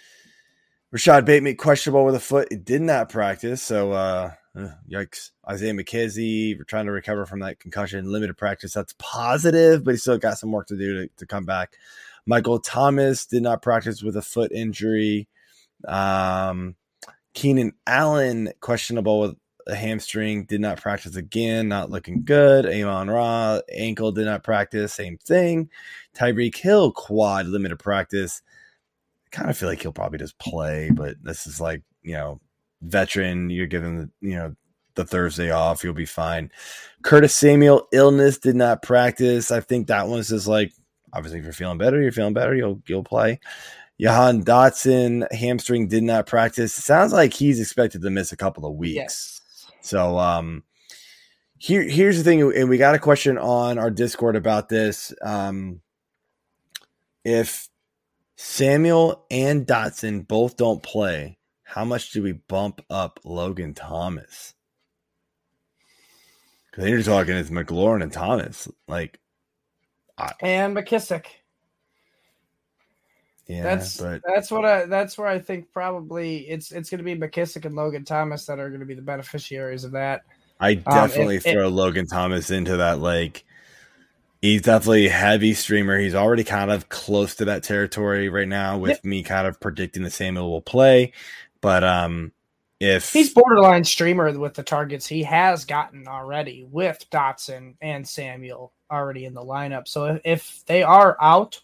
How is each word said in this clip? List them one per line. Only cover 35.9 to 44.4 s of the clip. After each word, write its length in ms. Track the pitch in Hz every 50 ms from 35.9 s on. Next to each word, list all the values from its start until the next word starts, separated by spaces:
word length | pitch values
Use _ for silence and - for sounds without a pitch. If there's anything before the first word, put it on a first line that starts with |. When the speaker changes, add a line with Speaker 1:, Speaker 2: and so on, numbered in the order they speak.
| 82
Speaker 1:
be 120 | 80 80
fine. 440 | - - - 82 82 82 82 78 69 - - - - - - - - _ _
Curtis 320 | - - 151 147 147 139 -
Samuel, 520 | - 147 147 143 143 147 143 139 131 - -
illness, 460 | - 131 139 139 139 139 139 139 135 -
did 180 | - 135 123
not 260 | 123 123 120 113 110
practice. 680 | - - 127 123 123 123 117 - 127 123 123 120 113 -
I 100 | 120 117
think 280 | - - 127 123 107 -
that 180 | 113 101 95 101
one's 200 | 120 117 104 101
just 160 | 113 107 92
like, 260 | 107 107 107 104 82 - _ _ _ _ _ _ _
obviously, 280 | - - 78 80 82 82
if 40 | 76
you're 80 | 80
feeling 240 | 78 - 90 90 87
better, 240 | 85 98 127 135 147
you're 120 | 143 127
feeling 220 | 110 117 104 107 107
better, 200 | 113 123 123 135
you'll, 260 | 127 120 101 98 104 -
you'll 160 | - 90 95 -
play. 360 | - 113 113 110 110 117 - - - - - - - - - - _ _ -
Jahan 440 | - 113 113 117 127 127 120 110